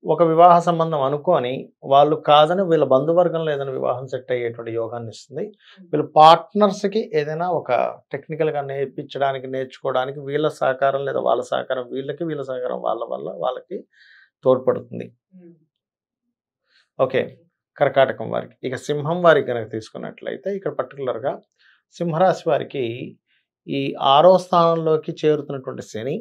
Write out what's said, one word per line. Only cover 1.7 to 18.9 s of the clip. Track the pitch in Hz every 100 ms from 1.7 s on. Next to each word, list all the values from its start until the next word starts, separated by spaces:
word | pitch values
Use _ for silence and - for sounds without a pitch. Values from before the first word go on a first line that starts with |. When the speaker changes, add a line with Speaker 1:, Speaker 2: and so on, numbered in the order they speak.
| _ 131
Speaker 1:
వాళ్ళు | 135 147 156 -
కాదని | 147 151 180 185
వీళ్ళ | 165 139
బంధువర్గంలో | 131 151 170 175 160 160
ఏదైనా | 143 139 131
వివాహం | 131 123 135
సెట్ | 131 -
అయ్యేటువంటి | 127 117 117 117 113
యోగాన్ని | 110 120 117
ఇస్తుంది. | 107 - 127 208
Speaker 2:
మ్మ్. | - _ - -
Speaker 1:
వీళ్ళ | 151 147 160
పార్ట్నర్స్‌కి | 156 165 - 208 208 190 202 202 - 156
ఏదైనా | 147 156 180 165
ఒక | - 120 - - _
టెక్నికల్‌గా | 139 - 156 156 147 139
నేర్పించడానికి, | 139 135 - 139 135 139 135 131
నేర్చుకోవడానికి | 131 131 - 139 127 131 143 139
వీళ్ళ | 143 151 -
సహకారం | 135 131 139 139 139
లేదా | 131 123
వాళ్ళ | 120 123
సహకారం | 131 127 131 123
వీళ్ళకి, | 127 139 143 170
వీళ్ళ | 147 131
సహకారం | 127 123 127 120
వాళ్ళ | 113 117
వల్ల | 127 147 180
వాళ్ళకి | 127 127 - 202 - _ _ - _ _
తోడ్పడుతుంది. | 131 127 127 120 117 117 120 _ _ 185
Speaker 2:
మ్మ్. | 175 165 160 _ _ _ _ _ _ _ _ _ _ _ _ _
Speaker 1:
ఓకే, | 131 127 - - _ _ _ -
కర్కాటకం | 139 135 131 117 117
వారికి. | 117 117 _ 131
ఇక | 123
సింహం | -